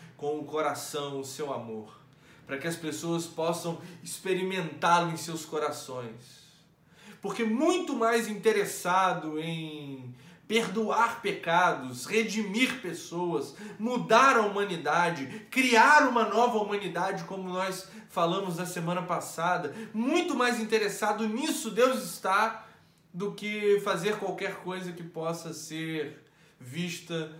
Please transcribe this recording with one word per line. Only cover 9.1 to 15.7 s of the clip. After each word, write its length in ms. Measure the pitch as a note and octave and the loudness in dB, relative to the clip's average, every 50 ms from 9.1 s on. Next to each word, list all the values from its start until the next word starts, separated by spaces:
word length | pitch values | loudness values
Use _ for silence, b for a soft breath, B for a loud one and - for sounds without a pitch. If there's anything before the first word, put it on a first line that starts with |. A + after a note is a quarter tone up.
| E3+ E3 D#3 D#3 D#3 D#3 | 2 0 -4 -4 -4 -4
em 720 | D#3+ E3 E3 D#3+ D#3+ D#3 D3+ D3+ C#3+ C#3 C3+ C3 B2+ B2 B2 B B B B B B - | -4 -4 -4 -4 -6 -8 -8 -10 -10 -10 -10 -10 -12 -14 -14 B B B B B B -2
perdoar 720 | G#3 A#3 - - F#3+ A3+ A3 G#3+ - A3 A#3 A#3 - - | 0 0 0 0 -2 -2 -2 0 2 2 2 0 0 -4
pecados, 840 | - G3 - - - E3 E3 F3 F3+ E3+ D#3+ C#3+ C3 B2+ A#2+ B2 - | -4 -4 -4 -4 -2 2 4 4 6 4 2 0 -6 -10 -10 -10 -8
redimir 760 | - G3+ A3 A3+ G3 F#3+ A3 G#3+ F#3 F#3+ A#3 C4 - - - | -2 0 0 0 0 -2 -2 -2 -2 2 2 2 2 0 -4
pessoas, 720 | - F3 D3 - - - E3+ F3 F3+ F3 D#3+ C#3+ C#3 - - B B B B | -6 -8 -8 -8 -10 -8 -6 -4 -2 0 0 -2 -2 -4 -10 B B B B
mudar 580 | - G#3 A#3+ B3 G#3+ E3 - A3 A#3 C4 C4+ B3+ | -6 -4 -2 -2 -2 4 6 8 8 10 8 8
a 60 | A#3 | 6
humanidade, 1040 | G#3 G3+ F#3+ G3+ G3+ F#3+ F3 D#3+ C#3 D3 D#3 E3+ F3 E3+ E3 C#3 C3+ - - A3 - - | 4 4 2 0 -2 -2 -2 -4 0 2 2 4 4 2 0 -2 -6 -8 -10 -12 -12 -2
criar 580 | - B3+ C4+ B3 | 0 2 4 6